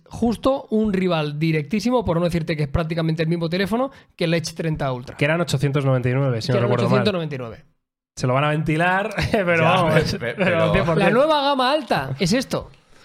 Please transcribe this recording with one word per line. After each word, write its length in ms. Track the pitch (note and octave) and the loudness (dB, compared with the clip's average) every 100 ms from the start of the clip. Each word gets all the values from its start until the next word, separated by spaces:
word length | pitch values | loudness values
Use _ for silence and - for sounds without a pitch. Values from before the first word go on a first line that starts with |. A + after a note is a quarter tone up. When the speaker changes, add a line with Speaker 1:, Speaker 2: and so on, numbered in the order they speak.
| _ | _
Speaker 1:
justo 600 | - A#3 G#3+ C4 C#4 - | -4 -2 0 0 -2 -2
un 200 | G#3+ A3 | 0 0
rival 440 | F#3+ F#3 E3 D3+ D3 | 0 0 0 -2 -2
directísimo, 640 | D#3+ D#3 C#3+ G#3+ G#3+ B3 | 0 0 -2 -2 0 0
por 140 | F#3+ E3+ | 0 0
no 80 | F3 | 0
decirte 320 | E3+ E3 D#3 | -2 -2 -2
que 60 | |
es 60 | C#3+ | -2
prácticamente 520 | F3 D#3+ E3 D#3+ D#3+ | -2 -2 -2 -2 -2
el 60 | D#3+ | -2
mismo 180 | E3+ E3 | -2 -2
teléfono 420 | F3+ F#3+ A3+ C4+ - - - | -2 -2 -2 -4 -8 -20 -4
que 100 | E3 | -2
el 80 | |
Edge 200 | E3 E3 - | 0 -2 -6
treinta 360 | E3 D3+ C#3+ | -4 -4 -4
Ultra. 240 | B2+ B2+ - | -6 -10 -2
Speaker 2:
Que 100 | D3 | 0
eran 140 | E3 | 0
ochocientos 460 | E3+ C3+ C#3+ C#3+ C3+ | 0 0 0 0 2
noventa 240 | B2+ B2 | 2 2
y 40 | |
nueve, 280 | B2+ C#3 A#2 | 2 0 0
si 60 | G#2+ | 0
Speaker 1:
Que 60 | |
Speaker 2:
no 40 | B2 | 0
Speaker 1:
eran 100 | A#2+ | 2
Speaker 2:
recuerdo 160 | A#2+ A#2+ | 2 2
mal. 40 | - | 2
Speaker 1:
ochocientos 120 | - | 2
noventa 220 | F#3 D#3+ C3+ | 0 -4 -8
y 20 | |
nueve. 280 | A#2 G2+ - _ _ _ _ - | -10 -14 -20 _ _ _ _ -4
Speaker 2:
Se 100 | C3 | 0
lo 80 | |
van 100 | B2+ D3 | 2 2
a 40 | |
ventilar, 640 | D3+ D#3+ D#3 F3 F#3+ G#3+ G#3 | 0 0 0 2 0 -2 -4
<laughs> 100 | D3+ | 0
pero 260 | A3+ F3 E3 | 0 2 2
Speaker 3:
Ya, 120 | D#3+ | 4
Speaker 2:
vamos, 240 | F#3 E3 D#3+ | 4 4 2
Speaker 3:
pe-, 160 | - G3+ | 0 -2
pe-, 140 | A#2 | -6
Speaker 2:
pero 20 | - | -2
Speaker 3:
pero 340 | F#3+ E3 D#3+ | 0 2 2
Speaker 2:
cien 120 | E3+ F3+ | 2 2
por 100 | D#3 | 2
cien. 120 | F3 | 4
Speaker 1:
La 40 | |
nueva 300 | A3+ D4+ D4+ | 4 4 2
gama 280 | C#4 C#4 B3+ | 2 0 2
alta 440 | D4+ B3 F3+ C3+ C3+ | 0 0 -2 -2 -4
es 140 | F#3 | 0
esto. 380 | A#3+ - C#3+ - - _ - | 0 -2 -6 -8 -16 _ -20